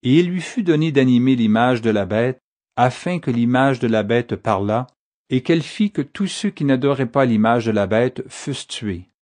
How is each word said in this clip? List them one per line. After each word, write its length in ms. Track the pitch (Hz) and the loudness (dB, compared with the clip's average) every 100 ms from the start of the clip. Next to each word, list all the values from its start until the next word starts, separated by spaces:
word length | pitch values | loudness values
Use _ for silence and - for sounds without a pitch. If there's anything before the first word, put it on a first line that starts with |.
Et 180 | 123 147 | 4 2
il 100 | 175 | 2
lui 100 | 180 | -2
fut 240 | 160 - | -6 -6
donné 300 | 185 151 160 | 0 0 2
d'animer 420 | 139 131 123 127 131 | 2 4 4 4 2
l'image 460 | 113 110 123 123 | 2 2 2 0
de 80 | 113 | 0
la 160 | 107 95 | -2 0
bête, 360 | 107 120 131 _ _ _ - | 0 -2 -4 _ _ _ 0
afin 420 | - - - 180 | 0 0 -6 -6
que 100 | - | -4
l'image 500 | 120 117 127 135 127 | 0 2 2 2 0
de 80 | 120 | 0
la 160 | 110 | 0
bête 340 | 101 117 120 101 | 2 -2 -2 -6
parlât, 500 | - 101 101 110 127 _ _ _ _ | -2 -2 0 -4 -4 _ _ _ _
et 140 | 131 | -4
qu'elle 200 | - 165 | 0 -2
fît 280 | 147 - 208 | -2 -4 -2
que 100 | - | -2
tous 260 | 139 - 95 | -8 -6 -6
ceux 220 | - 208 | -4 -6
qui 140 | - | -4
n'adoraient 480 | 143 131 139 135 127 | 0 0 0 0 -2
pas 140 | 139 131 | 2 2
l'image 400 | 110 110 120 113 | 4 2 2 0
de 60 | |
la 160 | 107 98 | 0 0
bête 360 | 107 127 - - | 0 0 -4 -14
fussent 380 | - - 135 - | -12 -10 -10 -10
tués. 420 | - 107 90 90 _ | -10 -8 -8 -12 _